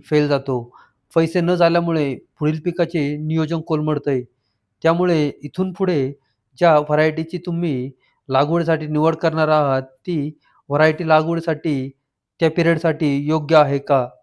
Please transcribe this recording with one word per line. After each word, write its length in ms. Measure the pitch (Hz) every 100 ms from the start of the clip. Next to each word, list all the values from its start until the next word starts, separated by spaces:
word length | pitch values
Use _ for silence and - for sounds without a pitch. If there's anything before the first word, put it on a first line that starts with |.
| -
फेल 220 | 151 147
जातो. 500 | 143 139 127 120 _ _ _ _ -
पैसे 260 | 160 180
न 140 | 170 175
झाल्यामुळे 600 | 170 170 170 160 143 131 _ -
पुढील 200 | 147 156 170
पिकाचे 520 | 170 165 170 143 147
नियोजन 440 | 156 160 156 160
कोलमडतंय. 600 | 160 156 151 151 147 131 120 _ _ _ _ _
त्यामुळे 480 | 160 170 180 165 147 -
इथून 300 | 147 - 190
पुढे 400 | 175 190 160 135 147 _ _ _ -
ज्या 220 | 170 151
व्हरायटीची 580 | 147 151 160 156 160 175
तुम्ही 540 | 180 170 170 131 131 - _ _ -
लागवडीसाठी 580 | 131 147 170 165 160 151
निवड 280 | 151 156 160
करणार 320 | 165 156 156
आहात, 340 | 156 143 135
ती 560 | 135 _ - 170 147 156 _ _ -
व्हरायटी 380 | 143 156 156 160
लागवडीसाठी, 840 | 156 160 170 165 151 - 139 131 - _ _ _ -
त्या 120 | 160
पिरियडसाठी 760 | 156 165 165 165 151 151 139 147
योग्य 280 | 156 147 156
आहे 220 | 139 139
का, 320 | 139 139 120 -